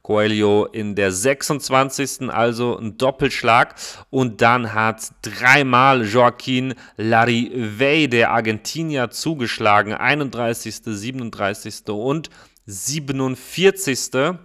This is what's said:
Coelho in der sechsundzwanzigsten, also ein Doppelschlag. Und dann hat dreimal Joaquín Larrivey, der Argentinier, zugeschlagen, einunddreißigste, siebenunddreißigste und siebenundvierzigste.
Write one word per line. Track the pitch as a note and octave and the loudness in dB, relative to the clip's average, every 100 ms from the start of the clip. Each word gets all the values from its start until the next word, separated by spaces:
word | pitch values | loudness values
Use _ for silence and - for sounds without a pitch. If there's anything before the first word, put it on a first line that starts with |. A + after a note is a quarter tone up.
Coelho | - G#2+ G#2+ G#2+ G#2 G#2 | 0 2 2 2 4 4
in | G#2 A2+ G#2 | 2 -4 -6
der | G2+ G2 | -2 -2
sechsundzwanzigsten, | F2+ A#2+ C#3 - D3 - C3 C3+ - C3+ - B2+ | 0 0 -2 -2 -6 0 0 0 -2 -6 -6 -6
also | - A#2+ A#2 A#2+ - | 0 0 0 -4 -4
ein | A2 F#2+ | -8 -2
Doppelschlag. | B2 - - - A#2+ A#2 C#3+ - - - - | -4 0 -4 0 4 4 4 -4 -18 -18 -6
Und | C3+ B2+ G2+ | -2 -2 2
dann | A#2 B2 A2+ | 4 4 0
hat | G#2+ A2 A2 - _ | 0 -2 -2 -12 _
dreimal | - G2+ A#2+ C#3 C3 B2 C3+ C3 | -12 -2 4 4 6 4 6 4
Joaquín | G#2+ A#2 A#2+ A#2+ - B2+ C3 A#2+ - - | 2 4 4 2 -4 -2 -2 -8 -14 -6
Larrivey, | A2 A2+ A#2 A#2 A#2+ B2+ A2 G#2 C3+ D#3 D3 | 2 4 4 2 -2 -4 -6 0 2 2 2
der | A#2+ A2+ | 4 2
Argentinier, | A2+ A2+ G#2+ - D3 E3 C#3+ A#2+ | 2 0 -4 -6 -6 -4 -2 -4
zugeschlagen, | - D#3 D#3+ A2+ - A2 G#2 G#2 | -4 -6 -4 -4 0 4 4 2
einunddreißigste, | G#2+ A#2+ D3 C#3 A2+ A#2 A#2 A2 G2+ - | -2 0 0 -2 -4 -4 -4 -8 -12 -8
siebenunddreißigste | G#2 A2 C3 A#2 G2 G2+ G2+ A2 - - | -8 -8 -8 -10 -4 -4 -4 -10 -14 -8
und | G#2 B2 D#3 D#3 - - _ | -6 -2 -4 -6 -20 -20 _
siebenundvierzigste. | - F#2+ - D3+ C#3 C3+ C3 B2+ - - F#3+ F#3+ - B2 - B2+ D3 F3+ | -16 -10 -6 -6 -6 -4 -4 -6 -10 2 2 2 -4 -4 -2 -2 -2 -4